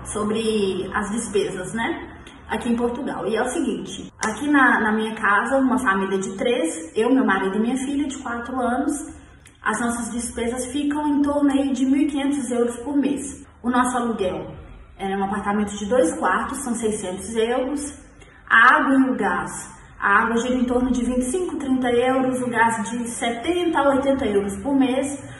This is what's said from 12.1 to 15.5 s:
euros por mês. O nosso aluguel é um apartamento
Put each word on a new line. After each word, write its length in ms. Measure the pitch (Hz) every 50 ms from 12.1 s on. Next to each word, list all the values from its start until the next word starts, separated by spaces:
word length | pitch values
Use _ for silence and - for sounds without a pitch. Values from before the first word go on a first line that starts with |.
| 285 277 277 277 285 - 233 240
euros 260 | 247 233 240 - - -
por 200 | - 285 277 285
mês. 480 | 254 196 - - - - - - - - - -
O 80 | - 247
nosso 260 | 247 247 254 254 247
aluguel 640 | 247 240 233 214 190 190 180 - - - - - - - - - - - - - -
é 180 | 196 190 196
um 80 | 196 196
apartamento 540 | 196 208 202 196 202